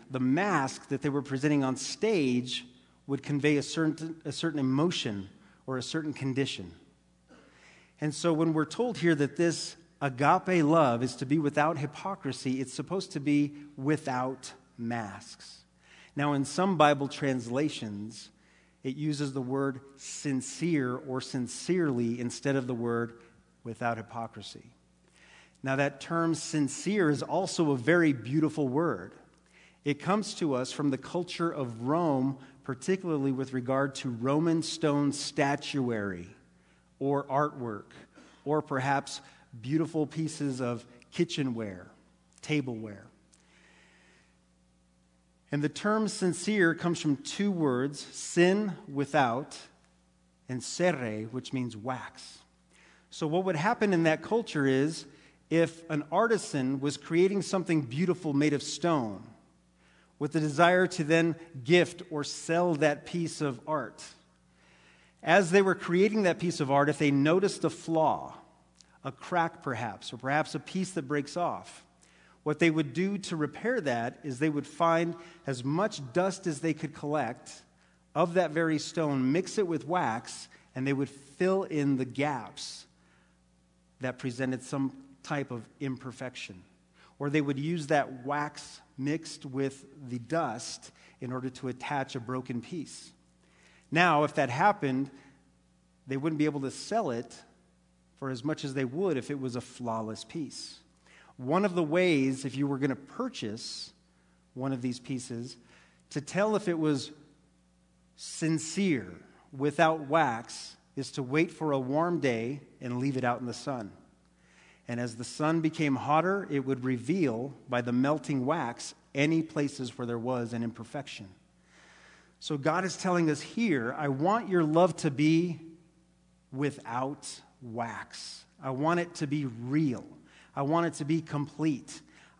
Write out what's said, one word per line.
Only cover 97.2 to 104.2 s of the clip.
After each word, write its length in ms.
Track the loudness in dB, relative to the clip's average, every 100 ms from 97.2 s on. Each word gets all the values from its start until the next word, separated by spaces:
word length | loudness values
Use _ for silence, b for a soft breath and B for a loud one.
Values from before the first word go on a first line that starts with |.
| -6 -14 -20 _ _ _ _ _ _ _
for 100 | -6
as 140 | -4
much 220 | -4 -4 -4
as 80 |
they 100 | -2
would 320 | -2 0 0 0
if 160 | -2
it 80 | -4
was 160 | -4 -6
a 60 |
flawless 640 | -10 -8 -4 -4 -4 -8 -10
piece. 540 | -10 -10 -10 -16 -18 _ _ b b b -10
One 280 | 0 2 4
of 80 |
the 100 | 2
ways, 600 | 2 4 6 4 4 0 -4
if 100 | -2
you 120 | 0
were 100 | 2
gonna 180 | 0 -2
purchase 1000 | -8 -6 -6 -4 -6 -6 -10 -12 -14 _ b b